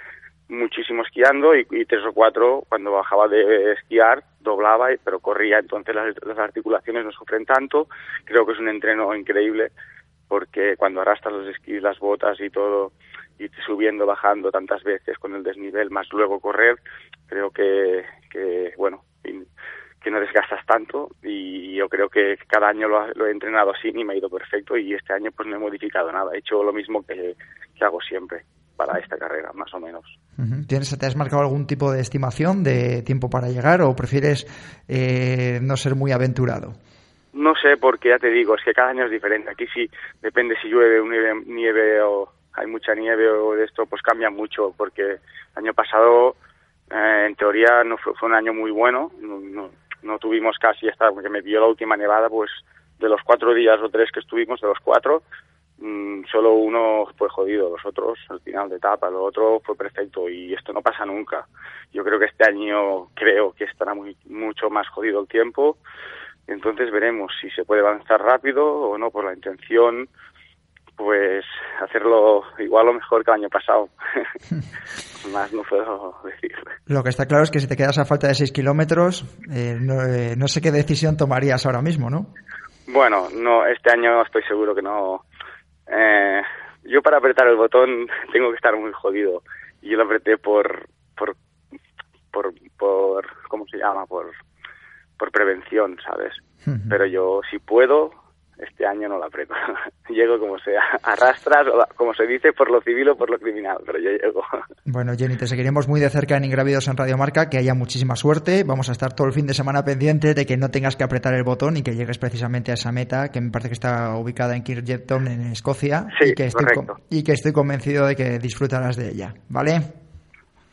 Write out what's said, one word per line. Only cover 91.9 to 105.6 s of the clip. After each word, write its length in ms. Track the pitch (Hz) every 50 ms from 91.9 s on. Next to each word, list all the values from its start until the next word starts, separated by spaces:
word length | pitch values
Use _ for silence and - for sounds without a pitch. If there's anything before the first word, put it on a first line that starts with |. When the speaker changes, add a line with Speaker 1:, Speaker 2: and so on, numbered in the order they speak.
| _ - - _ _ _ _ _
Speaker 1:
por, 220 | - 101 98 95 82 _ _ _ _ -
por, 480 | 101 101 98 95 98 95 95 98 - - - - - -
¿cómo 180 | 107 107 101
se 120 | - - 101
llama? 280 | 101 104 95 98 92
Por, 240 | - 92 87 85 85 - - _ _ _ _ - - - - - - - - _ _ _ -
por 120 | - -
prevención, 680 | - 104 101 95 95 92 - - 107 110 104 92 87 -
¿sabes? 300 | - - - 50 - - - - _ _ _ _ -
Speaker 2:
Ujú. 220 | 151 135 104 101 110
Speaker 1:
Pero 180 | 104 95 98
yo, 340 | 95 92 92 92 92 98 101 - -
si 80 | 107 101
puedo, 520 | _ - 107 123 131 127 143 151 156 160 - - _ _ _ _ _ _ _ -
este 280 | - - - - 104
año 220 | 101 101 107 107 101
no 100 | 101 90
la 80 | 78
aprieto. 280 | 78 - - - - - - - - - -
<laughs> 280 | - - - _ - -
Llego 300 | 113 110 117 117 120 110
como 200 | 107 98 95 92
sea, 220 | - 104 101 104 - - 120 -
arrastras, 640 | - 120 104 98 123 131 127 - - - 147 147 143 131
o 260 | 113 120 110 - -
como 180 | - 120 117 110
se 120 | - 110
dice, 260 | 120 127 127 - 156
por 180 | - - 131 113
lo 100 | 123 117
civil 260 | - 120 120 127 139 143
o 80 | 135
por 140 | 123 120 113
lo 80 | 120 -
criminal, 400 | 104 113 104 107 101 98 92 - -
pero 140 | - 80 80
yo 120 | 85 98
llego. 320 | 104 - 101 107 - - - -
<laughs> 40 | - - - - - _ - 143
Speaker 2:
Bueno, 260 | 123 123 123 123 120 117
Jenny, 180 | 131 131 127
te 100 | 110 127 117
seguiremos 400 | 127 123